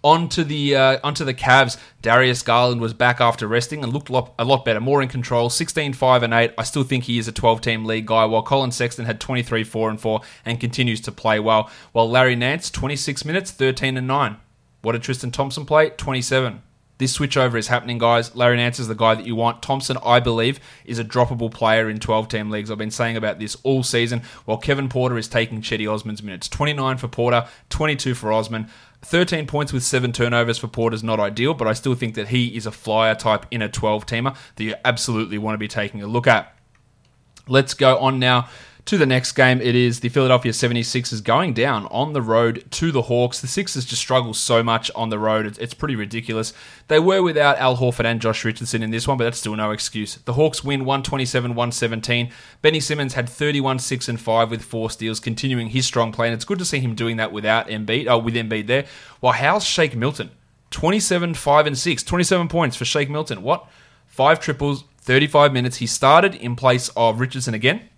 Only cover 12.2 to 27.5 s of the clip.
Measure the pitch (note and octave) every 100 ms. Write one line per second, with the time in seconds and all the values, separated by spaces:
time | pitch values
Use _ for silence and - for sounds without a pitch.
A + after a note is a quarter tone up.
12.2 | C3 A#2+ B2+ D#3+ - - C#3 C#3+ - C#3
13.2 | D3+ F3+ F#3 - C3+ B2+ C3+ C3 B2+ C#3
14.2 | B2 G#2 _ _ _ _ - A#2 B2+ B2+
15.2 | B2 A#2+ C3+ C#3+ C#3+ D3+ D#3 - C#3 B2+
16.2 | A#2+ C3 B2+ G2+ _ _ _ _ C3 -
17.2 | C#3+ C#3+ B2+ A#2 G2+ B2 A#2 A#2 A#2 A#2
18.2 | A#2 A#2+ B2 A#2+ A#2+ A#2+ A2+ A2 A2+ A2
19.2 | G#2 A2+ A#2 A#2 - C3+ - B2+ - A#2+
20.2 | B2 A2+ A#2 C#3 - - - A#2 A2 B2+
21.2 | A#2 A#2+ A2+ - A2+ A2+ A2 G#2+ A2 A2
22.2 | A2 A2 G#2+ G#2+ G#2 G#2+ A2 G#2+ A#2 A2+
23.2 | G#2+ G2+ G#2+ - C3+ C3+ B2 A#2+ A#2 A#2+
24.2 | A#2+ - - A2 - C#3 C3+ B2+ B2+ A#2
25.2 | G#2+ A#2 A2+ A2 G#2+ A2 G#2+ G#2+ A2 G#2+
26.2 | G#2 F#2 - - D3 D3 C3 B2+ A#2+ -
27.2 | A#2+ A#2+ A#2+